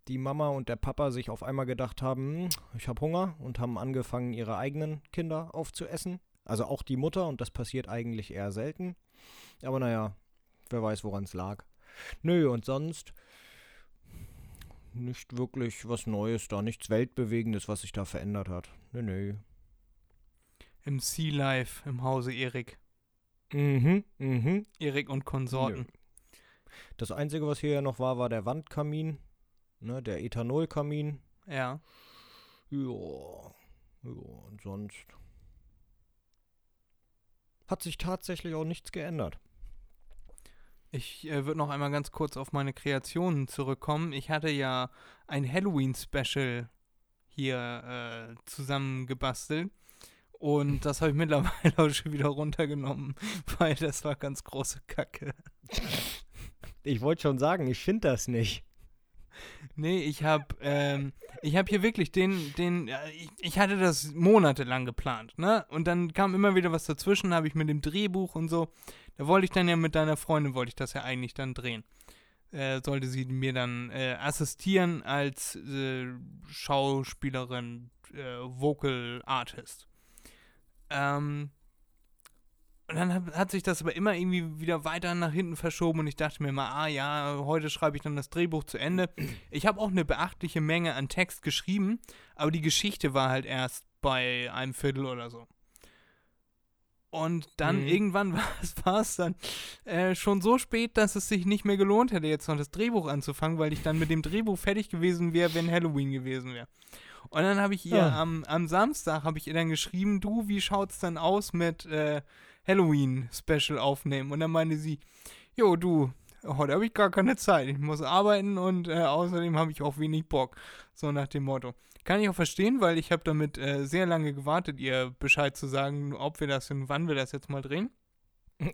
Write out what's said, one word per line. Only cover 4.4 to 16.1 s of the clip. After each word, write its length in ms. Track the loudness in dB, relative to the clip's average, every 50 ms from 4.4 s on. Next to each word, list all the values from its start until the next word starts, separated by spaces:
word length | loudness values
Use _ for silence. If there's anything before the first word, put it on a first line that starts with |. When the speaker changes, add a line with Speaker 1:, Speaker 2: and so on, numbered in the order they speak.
| -4 -4 -4
Speaker 1:
eigenen 440 | -4 -4 -4 -4 -4 -4 -4 -6 -8 -12 _
Kinder 420 | -6 -6 -4 -2 -4 -6 -6 -6 -8
aufzuessen. 640 | -8 -8 -8 -10 -12 -10 -8 -8 -6 -6 -8 -8 -10 _ _ _ _ -8
Also 200 | -4 -4 -2 -2
auch 180 | -2 -4 -6 -4
die 140 | -4 -2
Mutter, 300 | -2 0 0 0 0 -2
und 140 | -2 -4 -6
das 100 | -8 -8
passiert 360 | -6 -8 -6 -6 -6 -6 -6 -6
eigentlich 420 | -6 -6 -4 -4 -6 -6 -8 -8 -8
eher 180 | -6 -6 -4
selten. 440 | -4 -4 -6 -6 -6 -8 -8 -8 -10 -12 _ _ _ _ -20 -20 -20 -20 -20 -20 -18 -10 -6
Aber 160 | -4 -2 0
naja, 360 | 0 0 0 0 -2 -4 -6 -12 _ _ _ _ _ _ _ _ _ -6
wer 120 | -4 -2
weiß, 220 | 0 -2 -2 -2 -4
woran's 300 | -6 -6 -6 -6 -6 -6
lag. 300 | -6 -6 -6 -8 -10 -14 -20 _ _ _ -20 -20 -18 -16 -14 -10 -4
Nö, 280 | 0 2 4 4 4 4
und 160 | 2 0 -2
sonst 480 | -4 -4 -4 -4 -6 -8 -10 -14 -20 -20 -20 -20 -20 -20 -20 -20 -20 -20 -20 -20 -20 -20 -20 -20 -20 -20 _ _ -20 -18 -18 -16 -18 -18 -20 -20 -20 -20 -20 -20 -20 -20 -20 -20 -16 -12
nicht 420 | -10 -8 -8 -8 -10 -12 -8 -4
wirklich 500 | -4 -4 -4 -4 -4 -4 -4 -6 -8 -6 -6
was 180 | -6 -4 -4
Neues 400 | -4